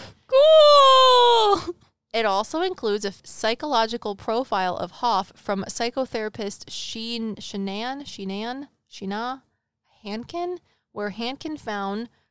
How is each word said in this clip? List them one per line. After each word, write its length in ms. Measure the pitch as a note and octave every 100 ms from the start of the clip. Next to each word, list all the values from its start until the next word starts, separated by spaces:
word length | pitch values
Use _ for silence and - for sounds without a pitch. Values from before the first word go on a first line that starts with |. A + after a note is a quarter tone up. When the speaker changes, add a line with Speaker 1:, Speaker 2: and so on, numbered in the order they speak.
| - - -
Speaker 1:
Cool! 1500 | C5 D5+ D#5+ D5 D5 C5+ C5 C5 B4 A#4+ A#4 G#4+ G4 - - _ _ _
Speaker 2:
It 140 | A3+ A3
also 360 | G3 A3 D#4
includes 440 | F#4 F#4 A3+ G#3 G3+
a 40 |
f-, 120 | F#3+
psychological 920 | - - A3 A3+ D4+ B3+ A3+ A#3 G#3+ G3+
profile 600 | - A3+ - G3+ F#3 -
of 140 | F3
Hoff 400 | - A#3+ G3+ G3 _
from 280 | - G3 F#3+
psychotherapist 960 | - A#3 B3 B3+ A3+ G#3+ - G3+ - -
Sheen-, 680 | - - A3 A3+ A#3 A3+ G3+
Shanann, 680 | - G#3 G3 G3 A#3+ C#4
Sheenan, 640 | C#4+ - G3 G3 A3 B3+ C#4+ _ _
Sheena 520 | - G3 G#3 A#3+ C4 _ _ _ _ _ _
Hankin, 540 | G#3 G#3+ A#3+ E4+ F4 F4 _ _ _
where 200 | - G#3
Hankin 460 | G3+ A#3 C4+ D#4+ D4+
found 520 | - G#3 G3 G3+ A#3 _ _